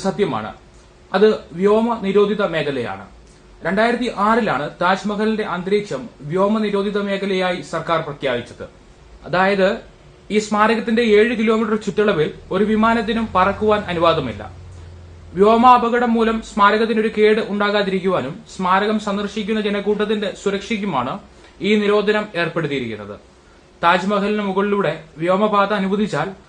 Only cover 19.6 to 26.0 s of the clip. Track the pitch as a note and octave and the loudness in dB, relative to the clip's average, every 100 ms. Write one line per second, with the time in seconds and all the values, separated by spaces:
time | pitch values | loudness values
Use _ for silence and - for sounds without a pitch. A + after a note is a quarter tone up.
19.6 | G#3 G3+ G3 G#3 G#3 G#3+ G3+ - G3+ G3 | -2 -2 -2 0 0 -2 -4 -4 -4 -4
20.6 | - A3 G3+ C#3 A#2+ F#3+ - - - - | -4 -4 -2 -2 -4 -6 -12 -20 -20 -6
21.6 | F3 G#3+ G3+ G#3 G3+ G#3+ G3+ E3 E3 E3 | 0 2 4 2 2 0 -2 -4 -4 -2
22.6 | D3+ C#3 A#2 G#2 G2+ G2+ - - - - | -4 -4 -6 -8 -12 -16 -18 -20 -20 -20
23.6 | - - E3+ F#3 F#3+ G3+ G3+ G#3+ G3+ F#3+ | -20 -2 2 2 2 -2 0 -2 -2 -2
24.6 | G#3 G3+ D#3+ D#3+ - - E3+ F#3+ G#3+ G#3 | 0 0 0 -4 -10 -6 0 2 2 2
25.6 | G3 G#3 F#3+ G3+ | 0 0 0 0